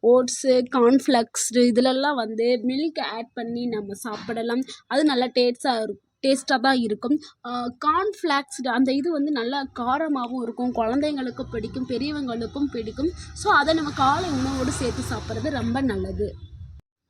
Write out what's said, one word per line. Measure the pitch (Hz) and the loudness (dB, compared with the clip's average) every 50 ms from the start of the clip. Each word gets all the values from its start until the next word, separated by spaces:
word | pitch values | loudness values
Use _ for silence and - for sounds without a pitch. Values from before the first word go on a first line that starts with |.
ஓட்ஸு, | - 233 247 254 254 247 - - - 269 254 254 247 247 - | 4 6 6 6 6 2 -2 0 2 4 4 4 2 2 4
கார்ன்ஃப்ளேக்ஸ் | 254 233 233 269 262 - - 269 233 233 - - - - - 226 | 4 6 8 6 6 6 4 4 4 2 0 -2 -4 -4 0 4
இதுலெல்லாம் | 247 240 247 220 240 247 262 262 262 277 294 294 | 4 6 6 4 4 2 2 2 2 0 0 0
வந்து | 247 220 214 226 214 226 | 0 -2 -2 -2 0 2
மில்க் | 240 254 240 247 247 262 277 311 320 302 - | 2 2 2 0 0 -2 0 -2 -2 -2 -4
ஆட் | 233 147 208 226 233 - | -6 -6 -6 -8 -10 -10
பண்ணி | - 247 233 233 233 240 247 | -10 -8 -8 -6 -6 -4 -4
நம்ம | 247 226 208 202 196 202 | -4 -4 -4 -6 -6 -10
சாப்பிடலாம். | 196 - 233 214 208 - - 226 226 226 233 240 254 262 - - - _ | -10 -10 -10 -10 -8 -8 -6 -6 -4 -2 -2 -2 -2 -4 -4 -10 -16 _
அது | - 240 277 311 | -2 0 2 4
நல்லா | 302 262 240 254 | 4 4 2 0
டேஸ்டா | 247 247 254 247 247 240 - - 277 - | 2 2 2 2 2 2 0 0 -2 0
இருக்கும், | - 220 - 196 - _ _ _ _ - | 0 -2 -4 -6 -10 _ _ _ _ 0
டேஸ்டா | 269 277 269 - - 277 247 | 2 2 2 0 0 0 2
தான் | 233 269 269 | 2 2 2
இருக்கும். | 254 233 208 208 - - 240 294 311 - - - _ - | 2 2 -2 -2 -2 -2 0 0 0 -2 -6 -20 _ -12
ஆ, | 240 247 247 247 | -8 -6 -6 -6
கார்ன்ஃப்ளேக்ஸ் | 247 - - - 302 320 349 392 427 - - - 320 285 277 285 - - - 247 254 | -6 -6 -4 -2 0 0 0 0 -2 -2 -2 -2 0 0 0 -2 -4 -8 -6 -4 0
அந்த | 226 254 269 262 | 2 2 2 2
இது | 269 277 269 349 | 2 0 0 0
வந்து | 330 285 285 302 | 0 0 0 0
நல்லா | 302 240 233 240 226 185 - - - - | -2 -2 -2 -4 -4 -4 -6 -6 -8 -6
காரமாவும் | 233 247 262 302 320 311 294 262 240 240 254 262 | -2 0 0 0 0 0 -2 -2 -4 -4 -6 -6
இருக்கும், | 233 226 240 - 247 247 240 | -6 -6 -4 -4 -4 -2 0
குழந்தைங்களுக்கு | 233 226 220 247 285 294 302 302 269 254 240 - - 247 - | 0 0 0 0 0 0 0 -2 -2 -4 -6 -6 -8 -8 -8
பிடிக்கும், | - 226 208 226 - 269 254 254 | -6 -6 -6 -6 -6 -6 -6 -4
பெரியவங்களுக்கும் | 254 226 269 302 302 294 277 247 226 233 226 - - 277 294 262 | -4 -4 -2 -4 -4 -4 -4 -4 -4 -4 -6 -6 -4 -2 -2 -2
பிடிக்கும். | - 233 214 220 226 262 285 349 - - - - - | -2 -4 -8 -6 -4 -2 -2 -2 -2 -6 -12 -16 -12
So, | - - 415 | -4 2 4
அதை | 370 294 285 311 330 | 4 6 6 4 2
நம்ம | 320 302 294 | 2 0 -2
காலை | - 294 269 269 285 339 370 349 | 0 2 2 4 4 2 0 -2
உணவோடு | 285 254 262 269 269 262 254 254 | -2 -2 -2 -2 -2 -2 -2 -2
சேர்த்து | 277 - 269 240 208 254 | -2 -2 -2 -2 -2 -4
சாப்பிட்றது | 247 - 240 214 - - 220 208 208 311 | -4 -6 -6 -6 -6 -6 -6 -4 -4 -4
ரொம்ப | 285 240 220 233 233 269 | -2 -2 -2 -2 0 0
நல்லது. | 277 247 202 190 185 190 185 185 208 - - - - - - - - - - - - _ _ _ _ | 0 0 0 0 -2 -4 -2 -2 -4 -4 -4 -8 -16 -18 -16 -16 -16 -16 -18 -20 -20 _ _ _ _